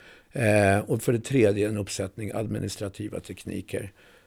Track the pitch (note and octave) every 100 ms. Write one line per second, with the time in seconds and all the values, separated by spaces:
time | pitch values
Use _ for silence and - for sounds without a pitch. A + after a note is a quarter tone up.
0 | - - _ - A2+ G#2+ G2 G2 G#2+ A#2+
1 | - A#2 - C3+ A2 G#2 G#2 G#2+ G2 -
2 | F#2+ - G#2 G#2 G#2+ G#2 G2+ - G2+ -
3 | G#2 F2 - - - F#2+ F#2 G2 G2 -
4 | - _